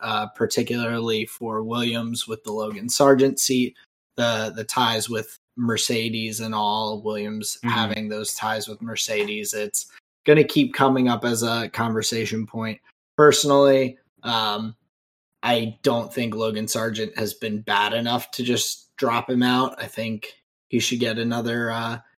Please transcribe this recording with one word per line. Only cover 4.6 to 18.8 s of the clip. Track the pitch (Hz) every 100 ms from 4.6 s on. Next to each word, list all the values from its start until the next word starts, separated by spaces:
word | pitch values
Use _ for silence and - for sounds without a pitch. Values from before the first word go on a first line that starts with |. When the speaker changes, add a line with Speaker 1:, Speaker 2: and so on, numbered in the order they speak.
Speaker 1:
ties | 110 - 117 113 110
with | 113 107 - _ -
Mercedes | 120 110 - 120 113 110 113 107
and | 113
all, | 107 104 107 107 107
Williams | 107 104 104 107 107 -
Speaker 2:
Mm-hmm. | 120
Speaker 1:
having | 120 110 107 107
those | 107 107
ties | - 110 110 104
with | 104
Mercedes. | 113 107 - 107 104 107 101
It's | 107 104 - - - _ _
gonna | - 151
keep | - 151 127
coming | - 135 131 127
up | 120
as | 120 117
a | 117 117 110
conversation | - 117 110 107 113 107 113 110
point. | 113 110 104 _ _ _ -
Personally, | 151 - 147 139 139 135 127 - _ _
um, | 117 113 107 104 110 - _ _ _ _ _ _
I | 117 120 110 110
don't | 139 117 110
think | - 117 110
Logan | 110 107 107
Sargent | 120 113 107 107 -
has | 107
been | - 113 107
bad | 110 101 104
enough | 117 117 120 -
to | -
just | 123 117 - -